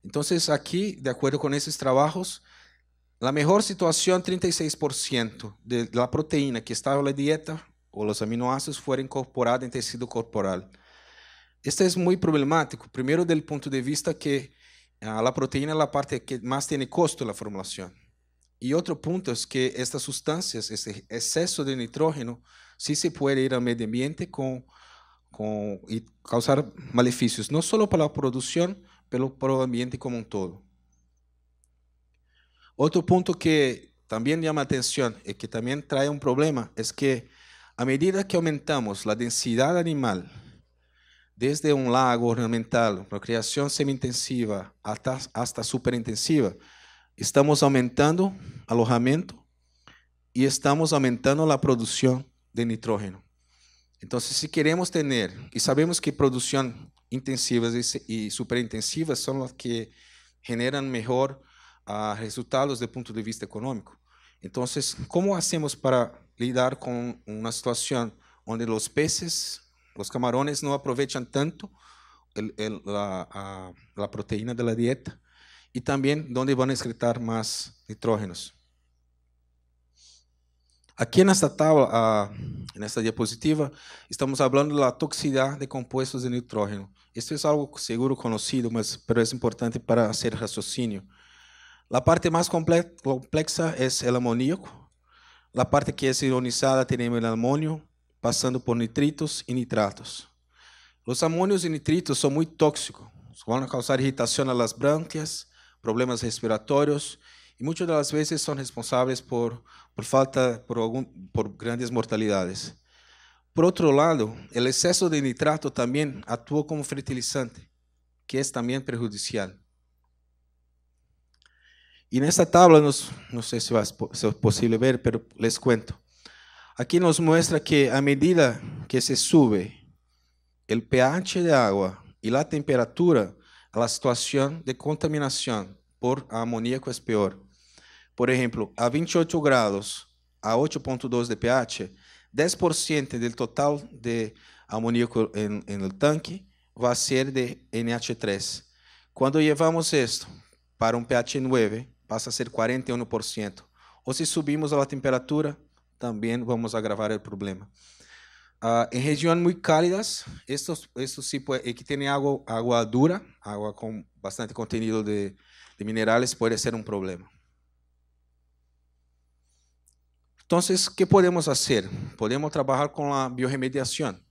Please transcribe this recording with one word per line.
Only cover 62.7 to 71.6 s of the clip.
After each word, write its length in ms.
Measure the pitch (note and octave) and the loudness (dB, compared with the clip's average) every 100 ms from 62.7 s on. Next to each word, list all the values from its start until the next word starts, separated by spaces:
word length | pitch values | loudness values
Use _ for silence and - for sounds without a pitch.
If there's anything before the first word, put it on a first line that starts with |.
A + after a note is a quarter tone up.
| B2 | -2
desde 60 | A#2 | -6
el 60 | |
punto 220 | C3 A#2 | -8 -10
de 100 | A2+ | -8
vista 220 | G#2+ G#2+ G2 | -8 -8 -10
económico. 520 | G#2+ B2+ A#2 - _ _ _ _ _ | -8 -6 -8 -10 _ _ _ _ _
Entonces, 540 | F#2 - B2 - - - B2 | -10 -4 -4 -4 -6 -6 -2
¿cómo 280 | F3 G3 F#3 | 0 0 0
hacemos 400 | - E3 D3+ - | -2 -2 -4 -2
para 440 | C3 B2+ A#2 - _ _ | 2 2 2 -6 _ _
lidar 420 | A#2+ B2+ B2+ C3 | -2 2 0 0
con 420 | - B2 A#2+ - - | -8 -6 -6 -10 -12
una 260 | G#2+ A2+ | -8 -8
situación 640 | A2 B2+ A#2 - C3 A#2 - _ _ - | -4 -4 -4 -2 -2 -2 -8 _ _ -8
donde 200 | A2+ A#2 | -4 -2
los 220 | A2 - | -2 -2
peces, 760 | - D#3 - F3 - - - _ _ _ - | -2 -2 -2 -4 -6 -6 -12 _ _ _ -12
los 140 | G2+ | -8
camarones 540 | B2+ B2 B2 C#3+ C#3+ | -2 0 0 -2 -4
no 100 | C#3+ | -4
aprovechan 560 | C#3 C#3 B2 C3+ C3+ A#2+ | -4 -4 -2 -2 -4 -4
tanto 400 | C#3 D3+ - | -2 -2 -4